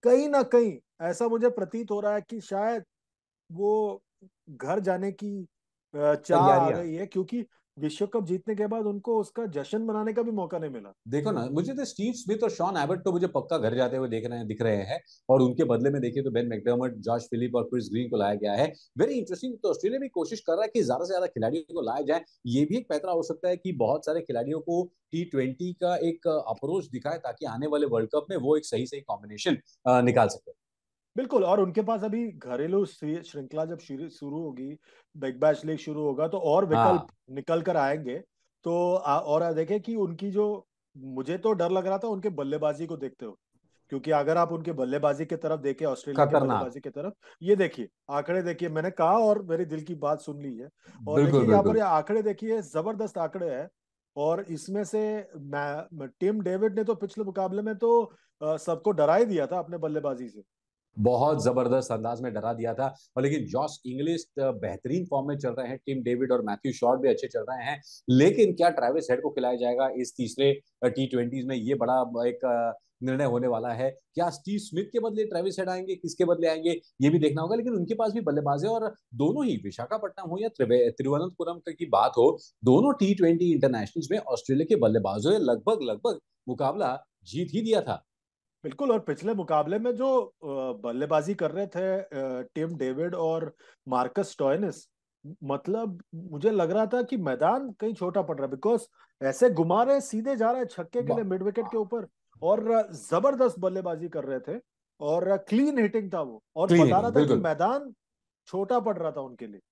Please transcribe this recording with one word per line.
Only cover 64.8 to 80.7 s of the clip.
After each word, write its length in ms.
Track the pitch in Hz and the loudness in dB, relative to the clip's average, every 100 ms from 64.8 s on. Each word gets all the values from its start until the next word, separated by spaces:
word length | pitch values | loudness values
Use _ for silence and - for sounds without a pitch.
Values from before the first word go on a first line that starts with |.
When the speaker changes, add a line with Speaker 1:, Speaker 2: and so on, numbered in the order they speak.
| 123 165 180 | -4 -4 0
Speaker 2:
फॉर्म 220 | 139 139 | -2 -2
में 100 | 143 | -4
चल 120 | 139 | -4
रहे 180 | 117 120 | -4 -6
हैं, 100 | 131 | -8
टिम 260 | - 135 | -6 -4
डेविड 280 | 120 123 131 | -2 0 2
और 100 | 123 | 0
मैथ्यू 320 | 107 104 139 | 0 -4 -4
शॉर्ट 280 | 120 120 131 | 0 2 4
भी 80 | 147 | 4
अच्छे 180 | - 131 | 2 0
चल 120 | 117 | -6
रहे 240 | 117 131 | -6 -8
हैं, 180 | 117 143 - - - | -6 -8 -12 -16 2
लेकिन 440 | 127 156 208 202 | 6 6 6 4
क्या 160 | 175 170 | 6 2
ट्रेविस 380 | - 120 151 135 | 4 0 0 0
हेड 100 | 127 | 0
को 80 | 147 | 0
खिलाया 260 | 143 123 123 | -2 -2 0
जाएगा 340 | 120 123 131 127 | 0 0 0 -2
इस 180 | 123 - | -8 -6
तीसरे, 440 | 117 123 139 139 _ _ | -6 2 2 2 _ _
अ, 40 | 123 | -2
टी 200 | 120 135 | 0 -2
ट्वेंटीज़ 400 | 127 120 135 127 | 0 -2 -4 -4
में, 80 | 131 | -4
ये 200 | 113 135 | -2 0
बड़ा 520 | 120 127 120 117 120 | 2 0 0 0 -2
एक, 180 | 120 127 | 0 0
अ, 340 | 117 117 113 _ _ | 0 0 -4 _ _
निर्णय 200 | 127 131 | -4 0
होने 240 | 139 120 127 | 0 0 0
वाला 260 | 113 120 | 0 -2
है। 240 | 117 131 135 _ | -2 -4 -4 _
क्या 160 | - 170 | -4 -4
स्टीव 300 | - - 202 | -4 -6 -6
स्मिथ 240 | - 156 | -4 -6
के 160 | 202 240 | -2 -2
बदले 240 | 226 214 | -2 -2
ट्रेविस 320 | 214 - 180 185 | -2 -2 -4 -4
हेड 100 | 185 | -4
आएंगे, 260 | 185 190 180 | -4 -6 -6
किसके 300 | 170 - 175 | -8 0 2
बदले 220 | 170 165 | 4 2
आएंगे, 340 | 160 160 165 _ _ | 2 0 -2 _ _
ये 80 | 139 | 4
भी 100 | 165 | 6
देखना 220 | 147 147 | 4 2
होगा। 140 | 165 226 | -2 -2
लेकिन 180 | 240 | 0
उनके 220 | 220 175 220 | -2 -2 0
पास 160 | 220 | 0
भी 100 | 208 | 0
बल्लेबाज 420 | 214 147 147 139 | 0 0 0 0
है, 60 | 185 | 0
और 240 | 226 214 - _ | -2 -4 -8 _
दोनों 320 | 117 147 254 262 | 0 0 2 0
ही, 120 | 120 | 0
विशाखापट्टनम 720 | 98 92 120 220 208 175 180 | -4 -8 -6 -4 -6 -8 -8
हो 80 | 175 | -4
या 80 | 220 | -4
त्रिवे-, 420 | - 120 | 0 4